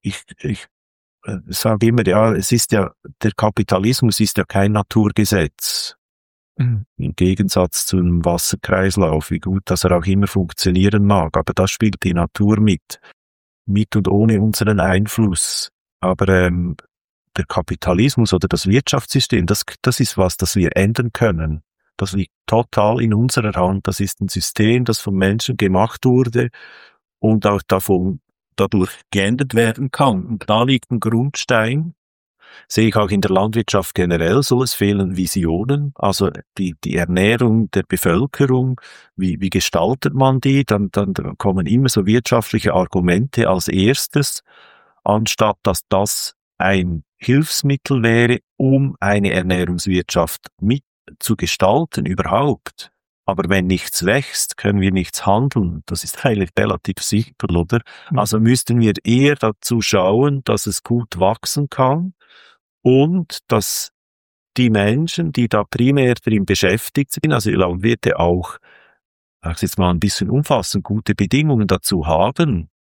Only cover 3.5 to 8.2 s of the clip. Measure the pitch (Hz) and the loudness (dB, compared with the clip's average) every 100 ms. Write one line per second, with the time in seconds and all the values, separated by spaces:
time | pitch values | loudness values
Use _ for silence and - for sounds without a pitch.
3.5 | - 101 95 107 127 113 - 107 - 92 | 0 0 0 0 2 0 2 0 0 -2
4.5 | 98 98 104 98 110 104 - 104 98 78 | 0 2 0 0 2 2 2 2 2 0
5.5 | _ - - - - _ _ _ _ _ | _ -8 -6 -8 -14 _ _ _ _ _
6.5 | - 123 110 - - - - 90 95 95 | -4 -2 -2 -6 -8 -8 0 0 2 0
7.5 | 95 90 - - 92 90 85 | 0 0 -2 -2 0 2 2